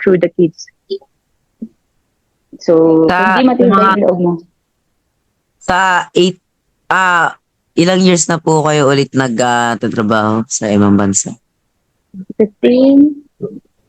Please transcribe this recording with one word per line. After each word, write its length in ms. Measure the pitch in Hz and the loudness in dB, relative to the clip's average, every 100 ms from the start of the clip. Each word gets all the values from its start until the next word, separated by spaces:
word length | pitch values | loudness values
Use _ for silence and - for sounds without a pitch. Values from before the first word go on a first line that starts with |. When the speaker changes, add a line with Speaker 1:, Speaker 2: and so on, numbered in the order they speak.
Speaker 1:
through 240 | 202 180 | 0 0
the 80 | 175 | 0
kids. 320 | - 165 - - _ _ 392 _ _ _ _ _ _ 226 _ _ _ _ _ _ _ _ - | 0 -2 -2 -20 _ _ -14 _ _ _ _ _ _ -20 _ _ _ _ _ _ _ _ -12
So, 480 | - 165 160 160 160 | 0 2 4 2 2
Speaker 2:
Sa 280 | 180 185 185 | 0 0 2
Speaker 1:
hindi 80 | 254 | 0
matindi 240 | 247 240 | 2 2
Speaker 2:
mga 160 | 196 190 | 2 2
Speaker 1:
yung 140 | 196 | 2
loob 140 | - 180 | 0 0
mo. 120 | 175 170 - _ _ _ _ _ _ _ _ _ _ _ | -2 -4 -10 _ _ _ _ _ _ _ _ _ _ _
Speaker 2:
Sa 520 | - 180 190 175 - | -4 -2 0 -2 -4
eight, 240 | - 185 180 _ _ _ _ _ | -2 -2 -4 _ _ _ _ _
ah, 480 | 175 185 175 160 - _ _ _ | -2 0 0 -2 -6 _ _ _
ilang 280 | - 170 185 | -2 0 2
years 280 | 185 170 - | 2 0 0
na 80 | 165 | -4
po 240 | 160 156 | 0 0
kayo 240 | 151 151 139 | 0 0 2
ulit 240 | 139 - | 0 -2
nag, 240 | 127 131 113 | -2 -4 -2
ah, 360 | 123 120 120 113 | -2 0 -2 -2
tatrabaho 680 | 113 87 104 110 107 110 | -4 -4 -2 0 0 -2
sa 240 | 113 - 110 | -4 -6 -2
ibang 280 | 104 104 101 | 0 2 2
bansa? 360 | 101 98 - - _ _ _ _ _ _ _ 190 185 - | 0 -2 -6 -12 _ _ _ _ _ _ _ -20 -18 -4
Speaker 1:
Fifteen. 880 | 208 _ 240 247 269 277 294 285 - _ - - _ _ | -4 _ 0 2 4 4 2 0 -18 _ -14 -14 _ _